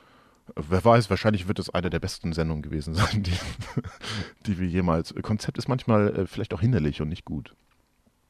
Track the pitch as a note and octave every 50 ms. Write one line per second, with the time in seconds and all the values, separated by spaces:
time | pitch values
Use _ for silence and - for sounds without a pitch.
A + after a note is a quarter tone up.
0 | _ _ _ - _ _ _ _ _ - - - D2+ D2 F#2 F#2 F2 A#2 A#2 A#2+
1 | A2+ - F#2+ F2 - A2 G#2+ F#2+ F2+ F#2 G#2 - F2+ - - F#2 F2 F2+ F2 D#2+
2 | - F#2 - - - E2+ D#2+ E2+ D#2+ D#2+ D#2+ D2+ D2 - D#2 D#2 D2 E2 D#2+ F#2
3 | G2+ - - G#2+ G2 F2+ F2 F#2 - - - - - - - - - G2+ - -
4 | - - G#2+ G#2+ F#2 - - _ - A2 G2 E2 F#2 F2 E2 F#2 F2 F2 D#2+ E2
5 | D#2+ - - - F2+ - G#2+ G#2 - - - - - - B2 B2+ - - A2+ G#2
6 | G2+ G#2 - - F#2+ - - G#2 G#2 - - F2 F#2 B2+ B2+ F2 D2+ D2 C#2 -
7 | D#2 D2+ E2+ - - - D2+ C#2+ A#1+ - _ _ _ _ _ _ _ _ _ _
8 | _ _ _ _ _